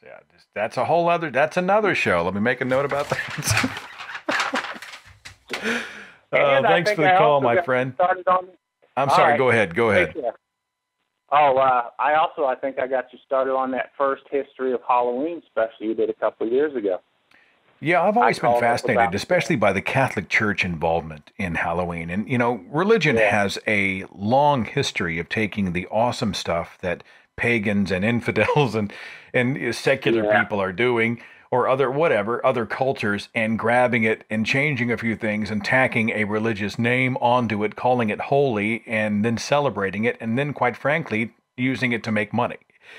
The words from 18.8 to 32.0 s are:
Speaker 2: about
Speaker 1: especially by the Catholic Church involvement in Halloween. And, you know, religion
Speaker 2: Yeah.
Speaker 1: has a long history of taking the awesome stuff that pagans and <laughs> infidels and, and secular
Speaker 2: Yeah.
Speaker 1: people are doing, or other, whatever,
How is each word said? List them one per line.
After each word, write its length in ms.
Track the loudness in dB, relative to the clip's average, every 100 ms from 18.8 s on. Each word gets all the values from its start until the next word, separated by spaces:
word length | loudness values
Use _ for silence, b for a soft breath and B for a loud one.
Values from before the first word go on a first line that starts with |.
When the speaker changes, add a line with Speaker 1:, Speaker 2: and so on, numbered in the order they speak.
| 2 2
Speaker 2:
about 140 | 2
Speaker 1:
especially 420 | 0 0 0 2 2
by 160 | 2
the 80 | 2
Catholic 480 | 0 0 0 -2 -2
Church 360 | 0 0 0
involvement 680 | -4 -2 0 -2 -4 -12 -16 -8
in 160 | -6
Halloween. 560 | -4 -2 -2 -4 -6 -6
And, 180 | -6 -2
you 80 | 0
know, 220 | 0 -2 -4
religion 480 | -2 2 2 4 2
Speaker 2:
Yeah. 140 | 2
Speaker 1:
has 280 | 2 0 -2 -2
a 380 | 0 0 -2 -8
long 500 | -6 0 4 4 2 -2
history 520 | -4 -4 -4 -4 -4
of 100 | -4
taking 440 | -4 -2 -2 -2
the 140 | -2 -4
awesome 480 | 0 0 0 -4
stuff 420 | -4 -4 -4 -6 -8
that 200 | -6 -6 b b b -4
pagans 540 | 0 0 0 0 0
and 140 | 0
<laughs> 100 | 0
infidels 600 | 0 -2 0 2 2 2
and, 180 | 0 -4 B B B B
and 420 | -2 0 -2 -4
secular 500 | -2 0 0 0 0
Speaker 2:
Yeah. 180 | 2 2
Speaker 1:
people 180 | 2 -2
are 120 | -2
doing, 500 | 0 0 2 0 -2 B B B
or 140 | 0 2
other, 220 | 2 0
whatever, 540 | 2